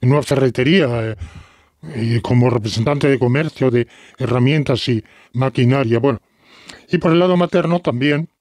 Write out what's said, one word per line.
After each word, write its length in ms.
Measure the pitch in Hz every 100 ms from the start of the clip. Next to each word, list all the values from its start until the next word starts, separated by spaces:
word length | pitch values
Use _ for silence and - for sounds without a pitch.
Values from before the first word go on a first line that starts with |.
en 100 | 123
una 120 | 147
ferretería, 880 | 135 - 135 113 127 190 147 120 110
eh, 60 | 107 - - - _ _ _ -
y 260 | 113 113 117
como 300 | - 123 123
representante 580 | 120 107 110 113 143 147
de 120 | 135
comercio 500 | 123 127 156 - 131
de 160 | 120 117 - - _
herramientas 680 | 120 123 123 156 135 123 -
y 160 | 117 - _ _
maquinaria. 680 | 120 135 127 123 135 127 117
Bueno, 200 | 131 113 _ _ _ - - - _
y 80 | 175
por 140 | 170
el 80 | 165
lado 160 | 180 180
materno 420 | 175 185 160 175
también 500 | 175 123 139 147 165 _